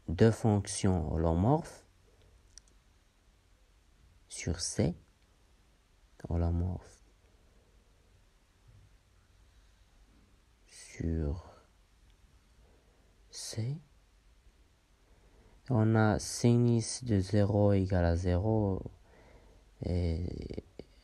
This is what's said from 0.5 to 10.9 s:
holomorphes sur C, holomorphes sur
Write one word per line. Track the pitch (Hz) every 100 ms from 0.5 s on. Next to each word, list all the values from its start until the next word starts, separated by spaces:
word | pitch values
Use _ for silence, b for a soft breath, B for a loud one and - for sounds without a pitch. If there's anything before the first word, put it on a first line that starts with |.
| 104 98 - 101 92 78
holomorphes | 78 82 82 98 156 - - - _ _ _ _ _ _ - - _ _ _ _ _ _ _ _ _ _ _ _ _ - _ -
sur | - - 85
C, | - - - - - _ _ _ _ _ _ _ _ _ _ - -
holomorphes | 85 85 85 90 90 - - _ _ _ _ _ _ _ _ _ _ _ _ _ _ _ _ _ - - _ _ _ _ _ _ _ _ _ _ _ _ _ _ _ _ _ _
sur | - -